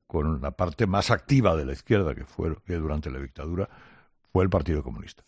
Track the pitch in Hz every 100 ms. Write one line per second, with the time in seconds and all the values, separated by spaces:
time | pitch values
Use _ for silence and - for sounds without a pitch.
0 | _ 85 73 73 69 - 90 - 104 98
1 | - 120 - 139 101 80 67 69 - 104
2 | 82 67 - - 82 76 - 85 78 76
3 | 73 65 67 - 76 87 98 - - -
4 | _ _ _ 95 95 92 78 76 65 55
5 | - -